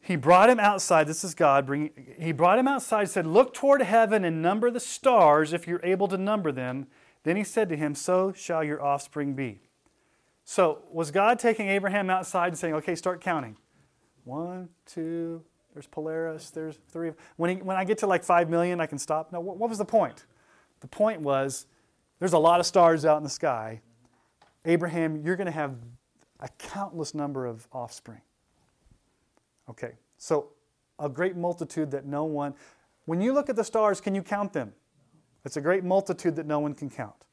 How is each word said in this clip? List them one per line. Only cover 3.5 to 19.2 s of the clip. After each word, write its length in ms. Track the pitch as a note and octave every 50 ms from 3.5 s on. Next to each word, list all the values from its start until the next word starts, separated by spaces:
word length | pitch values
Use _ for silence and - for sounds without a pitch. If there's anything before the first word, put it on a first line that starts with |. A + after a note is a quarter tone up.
| -
toward 260 | - - C#4 C#4 C#4
heaven 420 | B3 F3 G#3 A3+ A3+ G#3 G#3+ G#3+
and 200 | F#3 E3+ E3 D#3+
number 280 | D#3+ E3+ G3 A3 A3 A#3+
the 80 | A#3 A#3+
stars 760 | - - - - - C4 B3 A3 F3 D3+ D3 D3+ D#3 D3+ E3
if 120 | E3+ E3+
you're 140 | E3 E3+ F3
able 260 | - F3+ F#3 F#3 G3+ F#3+
to 100 | F#3+ F#3
number 340 | F#3+ G3+ G#3+ G#3+ F3+ D#3
them." 360 | C3+ B2+ B2+ B2+ B2+ C3+ C#3+ - _ _ _ _ _ _
Then 140 | _ D3+ F3
he 80 | G3+ G#3+
said 260 | G3 - - G#3+ F#3
to 60 | E3
him, 180 | D3 D#3 D3+ D3
"So 360 | C#3 - - F3+ F#3 F#3+ G3
shall 300 | F#3+ - - - F3 D#3+
your 200 | D#3+ D3+ D3 C#3+
offspring 500 | C#3+ C#3+ C#3+ C#3+ - - _ D#3 D3 C#3+
be." 300 | C3+ C3 C3+ B2 G2+ F#2+ _ _ _ _ _ _ _ _ _ _ _ _ _ _ _ _ _
So 380 | - - - F#3 D#3+ D3 - - -
was 200 | - E3 E3 D3
God 280 | D3 F#3+ G3 A3 B3 A3+
taking 300 | - A#3 A3 A3+ G#3+ G3
Abraham 420 | G3 G3+ G3 G3 F#3+ G#3 G3 F#3
outside 380 | F#3 F#3 F3+ - - F#3 F3 F3+
and 100 | E3+ C#3+
saying, 160 | - E3+ D#3
"Okay, 200 | D#3 D3+ - F3
start 280 | D#3+ - F#3 F3+ F3
counting. 340 | - G3 E3+ D3+ C3 A2 G#2 _ _ _ _ _ _ _ _ _ _ _ _ _ _
One, 440 | A#2+ B2+ D3+ E3 F3 F3+ F#3 F3+ E3 _ _ _
two, 580 | - - F3 D#3+ D#3+ E3 E3+ E3 E3 E3 E3 D#3+ _ _ _ _ _
there's 140 | _ D3+ C#3+
Polaris, 640 | _ - - D#3 D#3+ D#3+ D#3+ E3 E3 D#3+ D#3 D#3+ -
there's 280 | - D#3+ D#3+ D#3 D3+ _ _ _
three." 220 | - E3 E3+ E3 D#3 _ - - _
When 200 | - E3 F3 F#3
he, 60 | F#3
when 160 | F#3 F#3 F#3+ F#3
I 60 | F#3+
get 120 | F#3 G#3+ G#3+
to, 80 | -
like, 180 | G3 F#3 F3 F3+
five 260 | - F3+ F3 F3 D#3+
million, 320 | E3+ E3+ E3+ F3+ F3+ F3
I 40 | D#3+
can 120 | D3+ D3 C#3
stop. 340 | - - D#3 D#3